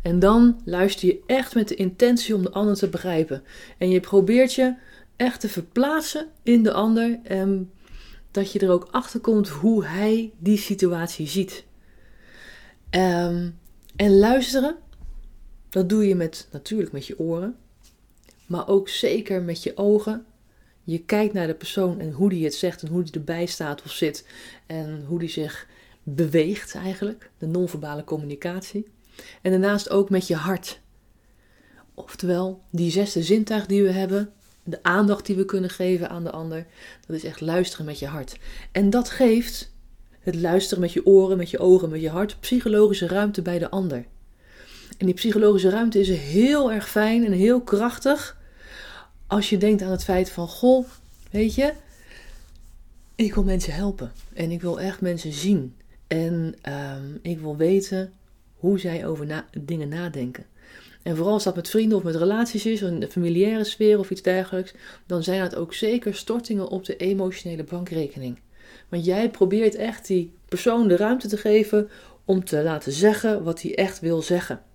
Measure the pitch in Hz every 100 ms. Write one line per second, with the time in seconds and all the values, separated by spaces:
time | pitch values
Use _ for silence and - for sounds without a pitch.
0 | 170 180 190 226 240 233 - 180 196 -
1 | 180 - - 262 247 233 208 - 185 185
2 | 247 240 226 208 185 196 208 202 196 175
3 | 185 165 160 135 - - - - 185 180
4 | 180 202 185 240 262 262 254 254 - -
5 | - - 247 - 208 - 165 233 277 311
6 | 311 302 311 - - 233 214 - 220 226
7 | 233 233 - 190 196 196 185 - - -
8 | - - - 202 196 202 190 180 180 254
9 | - 233 233 214 202 147 196 220 151 175
10 | 214 226 226 - 175 208 - 196 180 170
11 | 170 - 151 175 185 - - - - -
12 | - - - - - - - _ - 180
13 | 185 175 175 175 175 165 - - - -
14 | 208 196 214 262 254 269 277 339 - -
15 | - - - - - - - 190 180 214
16 | 202 180 165 - - 143 - 220 175 139
17 | - - 165 165 196 240 _ _ _ _
18 | _ _ _ _ _ 170 - 196 196 -
19 | 233 185 - 185 175 170 - - 202 208
20 | 208 220 - _ _ _ _ _ - 165
21 | - 208 214 202 165 160 - - 185 185
22 | 160 143 196 180 160 - 180 165 156 175
23 | 160 160 151 170 175 - 156 143 147 -
24 | 156 147 - - - - _ 160 156 156
25 | 143 170 165 160 151 - - - _ _
26 | - 139 160 160 156 208 - - 185 190
27 | 202 226 - _ 160 175 175 156 151 147
28 | 151 156 147 143 175 185 190 202 - _
29 | _ - - - 185 185 196 202 202 196
30 | 196 190 185 165 165 180 - - _ _
31 | _ _ _ _ _ _ _ _ _ -
32 | - - 180 175 185 185 - 170 170 180
33 | 202 170 165 220 214 214 196 202 196 190
34 | 190 196 208 _ _ _ - - - 185
35 | 208 202 - 190 190 196 185 - 185 180
36 | 175 170 165 156 160 160 165 - - -
37 | - 160 156 - 160 175 180 - 151 147
38 | 139 151 127 - - - - 185 202 240
39 | 247 - 247 226 240 - - - - -
40 | - _ - 165 170 185 190 185 175 175
41 | - 196 190 190 170 170 185 185 165 156
42 | 160 165 208 - - 247 233 208 214 202
43 | 170 185 208 202 175 175 165 - 185 123
44 | 117 - - _ _ - - - - -
45 | - 180 226 202 214 196 185 208 233 214
46 | 190 170 139 175 254 294 262 214 - 214
47 | 214 233 226 185 214 247 247 202 240 -
48 | 269 294 - - - - - - - -
49 | - - - 202 202 196 208 208 190 185
50 | - 185 185 - 170 - 247 262 254 -
51 | - - - 202 220 226 277 302 - -
52 | - - - - - - - - - -
53 | - - 214 208 190 185 170 151 202 196
54 | 120 - - - 165 170 175 170 190 190
55 | 185 170 160 143 185 190 127 - - -
56 | - 160 165 170 160 - - 143 139 139
57 | 139 147 170 165 156 147 160 196 196 190
58 | 185 _ _ _ _ _ 175 190 180 165
59 | - 156 147 151 - - 143 165 143 160
60 | 175 143 123 123 - - - - - -
61 | 170 160 180 214 202 180 165 220 220 202
62 | 170 160 175 220 233 208 220 220 190 165
63 | - 185 170 170 202 220 208 - 214 208
64 | 190 185 - 185 185 185 185 - - -
65 | - 175 170 190 180 - 165 - 220 240
66 | 214 202 - 233 233 208 185 190 185 -
67 | 185 196 185 185 175 165 147 175 175 160
68 | 147 143 127 123 _ - - - - 175
69 | 170 190 226 - 185 208 220 208 220 214
70 | - 185 170 - - 180 247 233 214 175
71 | 214 254 214 208 214 214 208 214 208 -
72 | - - - 190 180 151 160 151 175 147
73 | 208 214 226 208 165 165 - - 190 185
74 | 165 165 156 175 - 117 _